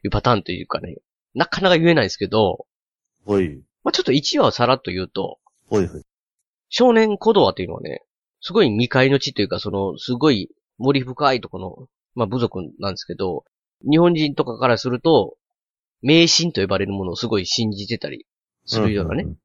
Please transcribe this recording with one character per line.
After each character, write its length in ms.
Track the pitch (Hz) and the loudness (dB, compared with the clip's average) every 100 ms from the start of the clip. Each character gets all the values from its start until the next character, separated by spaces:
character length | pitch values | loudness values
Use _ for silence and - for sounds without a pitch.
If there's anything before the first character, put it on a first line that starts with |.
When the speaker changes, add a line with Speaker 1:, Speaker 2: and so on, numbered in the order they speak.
Speaker 1:
い 40 | 104 | -2
う 20 | |
パ 120 | - | 0
タ 100 | 127 | 2
ー 40 | 113 | 0
ン 60 | |
と 100 | - | -2
い 100 | 90 | -10
う 40 | - | -6
か 140 | - | -8
ね、 160 | - - _ _ _ | -8 -16 _ _ _
な 120 | - 165 | -4 -4
か 140 | - | 0
な 80 | 190 | 2
か 80 | 175 | 4
言 100 | 165 | 4
え 60 | |
な 80 | 160 | 4
い 20 | |
で 40 | 98 | 2
す 80 | - | -4
け 100 | 95 | -2
ど、 380 | 110 101 - - _ _ _ _ _ - | 2 2 0 -12 _ _ _ _ _ -2
Speaker 2:
は 140 | 101 | 0
い。 160 | 87 69 _ _ | 0 -4 _ _
Speaker 1:
ま 60 | 285 | -4
あ、 40 | |
ち 80 | - | -2
ょ 20 | |
っ 20 | |
と 80 | - | 0
一 260 | 139 - 294 | 0 0 2
話 100 | 156 | 2
を 20 | |
さ 160 | - 120 | 2 0
ら 80 | |
っ 80 | 131 | 0
と 80 | - | -2
言 140 | 90 | -8
う 40 | 90 | -6
と、 300 | - 90 - _ _ _ | -6 -8 -10 _ _ _
Speaker 2:
は 100 | 107 | 0
い 80 | 87 | 0
は 100 | - | -6
い。 40 | - _ _ _ _ _ _ | -20 _ _ _ _ _ _
Speaker 1:
少 240 | - 247 | 2 4
年 240 | 226 220 202 | 6 4 2
コ 160 | 214 | 2
ド 100 | 208 | 4
ワ 120 | 113 | 2
と 80 | - | 0
い 20 | |
う 40 | 90 | -8
の 80 | - | -10
は 40 | |
ね、 220 | 76 67 _ _ _ _ | -10 -12 _ _ _ _
す 120 | - | -4
ご 100 | 190 | 2
い 60 | 160 | 2
未 200 | 104 120 | 2 0
開 220 | 131 131 | 2 4
の 80 | 139 | 2
地 140 | - | 0
と 100 | - | -4
い 40 | 101 | -2
う 20 | |
か、 100 | - | -4
そ 120 | 107 | -4
の、 280 | 98 98 - | -4 -4 -6
す 140 | - | -6
ご 180 | 123 151 | 0 2
い 200 | 110 90 _ _ _ | 2 -4 _ _ _
森 260 | 127 139 | -2 -2
深 300 | 127 127 143 | -4 -2 0
い 80 | 127 | 0
と 80 | - | -4
こ 100 | - | -12
の、 300 | 95 - 131 _ _ | -12 -14 -20 _ _
ま 100 | - | -6
あ、 20 | 110 | -4
部 120 | 123 | -2
族 220 | 117 95 78 - | -4 -4 -12 -8
な 120 | 98 | -8
ん 20 | |
で 40 | 92 | -8
す 60 | |
け 100 | - | -12
ど、 300 | 87 92 78 _ _ _ _ - | -6 -6 -6 _ _ _ _ 0
日 100 | 156 | 4
本 160 | 175 | 4
人 200 | 165 151 | 2 -2
と 100 | 135 | -2
か 140 | 123 113 | -4 -2
か 100 | 127 | 0
ら 100 | 113 | 0
す 100 | 127 | 0
る 120 | 123 | -2
と、 360 | 165 147 95 - _ _ _ _ _ _ | 2 2 2 -8 _ _ _ _ _ _
迷 260 | 131 160 165 | 4 4 6
信 240 | - 170 | 2 0
と 80 | - | -2
呼 60 | 95 | 0
ば 120 | 95 | 0
れ 80 | 98 | -2
る 60 | |
も 120 | 98 | -4
の 80 | 92 | -6
を 40 | 85 | -6
す 100 | 117 | -2
ご 120 | 104 | -2
い 80 | 90 | -2
信 260 | - 110 | -2 -2
じ 160 | 101 101 | -4 -8
て 100 | 117 | -8
た 100 | 147 | -8
り 180 | 131 _ _ _ _ - | -12 _ _ _ _ -6
す 120 | 113 | -2
る 140 | 101 | 0
よ 100 | 101 | 0
う 40 | 85 | -2
な 80 | |
ね、 80 | 117 | -4
Speaker 2:
う 40 | - | -6
ん 20 | |
う 20 | |
ん 20 | |
う 20 | |
ん。 40 | - | -12